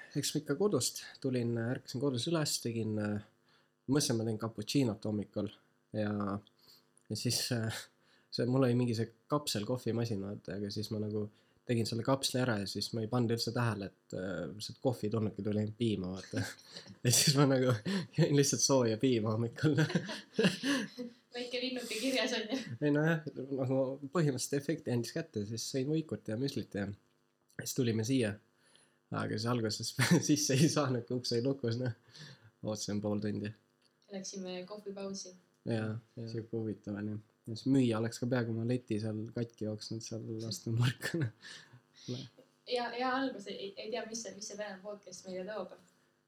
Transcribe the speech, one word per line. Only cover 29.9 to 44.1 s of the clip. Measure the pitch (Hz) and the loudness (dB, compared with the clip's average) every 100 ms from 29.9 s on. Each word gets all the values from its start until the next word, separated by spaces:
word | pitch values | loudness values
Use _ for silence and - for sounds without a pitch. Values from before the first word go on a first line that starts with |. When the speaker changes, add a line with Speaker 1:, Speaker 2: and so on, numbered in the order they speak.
| - 127 | 0 4
Speaker 1:
<laughs> | 170 - | 4 6
sisse | 147 - | 2 4
ei | 127 151 | 6 6
saanud, | 156 135 123 | 4 2 0
kui | - 127 | -2 -4
uks | 123 | 0
oli | 120 | 2
lukus, | 131 135 117 117 | 2 0 0 0
noh. | 127 - _ - 151 - - _ | -2 -4 _ -20 -18 -20 -20 _
Ootasin | 110 104 - 104 | -6 -4 -2 -2
pool | 104 104 | 0 0
tundi. | 104 104 104 - _ _ _ _ - | 0 -2 -4 -8 _ _ _ _ -12
Speaker 2:
Läksime | 196 190 196 185 180 | -10 -8 -8 -8 -8
kohvipausi. | 185 208 202 196 196 196 180 - _ _ | -8 -10 -10 -8 -6 -8 -10 -16 _ _
Speaker 1:
Jaa, | - 113 110 110 - | -2 0 0 -4 -10
jaa. | - 113 | -12 -8
Siuke | 113 110 | -6 -4
huvitav | 113 110 101 - 101 | -4 -4 -6 -6 -4
on | 107 | -4
ju. | 107 - _ | -6 -10 _
Ja | - | -10
siis | 110 131 | -4 4
müüja | 135 123 110 | 4 4 2
oleks | 113 - | 0 -2
ka | 123 | 0
peaaegu | 127 117 | 0 0
oma | 113 | 0
leti | 113 127 - 107 | 0 -2 0 -2
seal | 110 107 113 | -2 -4 -6
katki | 120 117 - 107 | -6 -6 -4 -6
jooksnud | 107 - 113 | -6 -6 -8
seal | - 113 117 110 | -8 -8 -6 -6
vastu | 113 101 117 | -6 -6 -2
nurka, | 117 123 - - 170 | 2 2 0 -2 0
noh. | 120 - - - - - _ - - 123 135 - - _ | -2 -4 -16 -18 -20 -20 _ -16 -10 -8 -10 -18 -20 _
Speaker 2:
Ja, | - 247 240 | -6 -4 -2
ja | 233 254 | -2 0
algus | 262 269 202 196 | 0 0 -4 -10
ei, | 190 196 | -10 -10
ei | - 220 | -8 -6
tea, | 226 | -6
mis | 214 | -6